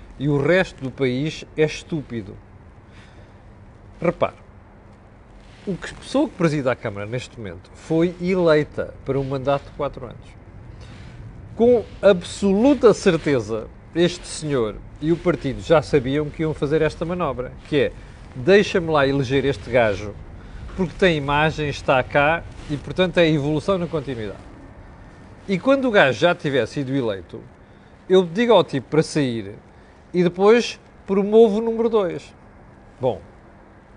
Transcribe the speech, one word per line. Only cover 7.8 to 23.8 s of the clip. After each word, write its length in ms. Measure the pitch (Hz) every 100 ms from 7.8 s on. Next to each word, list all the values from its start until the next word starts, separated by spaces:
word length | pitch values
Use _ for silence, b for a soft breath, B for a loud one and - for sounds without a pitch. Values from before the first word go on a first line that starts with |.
| - 160 180 175
eleita 760 | 175 185 170 151 143 - 80 - -
para 140 | 135
um 40 |
mandato 420 | 135 139 131 139 -
de 120 | -
quatro 300 | 139 - 113
anos. 200 | - - - - - - B B B B B B - - -
Com 300 | 240 240 - -
absoluta 920 | 196 180 - - 196 190 269 254 240 -
certeza, 720 | 202 160 160 135 104 110 117 - -
este 340 | 165 170 - -
senhor 480 | - 151 139 110 101 - -
e 120 | 156
o 40 | 170
partido 440 | 175 156 139 110
já 200 | 95 160
sabiam 480 | - 147 123 143 147
que 140 | -
iam 100 | 160
fazer 280 | 143 147 160
esta 240 | 151 - 165
manobra, 480 | 180 156 123 127 131 -
que 100 | 147
é, 120 | 104 B B B B 135
"Deixa-me 560 | 127 202 196 196 165
lá 160 | 156 139
eleger 380 | 139 127 135 135
este 240 | 131 -
gajo, 440 | 123 110 95 104 - - - B B B -
porque 180 | 175
tem 220 | - 190 156
imagem, 540 | 139 143 156 147 147
está 340 | - - 135
cá, 400 | 123 147 147 170 - - -
e, 60 | 147
portanto, 420 | - 139 185 180
é 120 | 160
evolução 480 | 156 143 156 -
na 100 | 190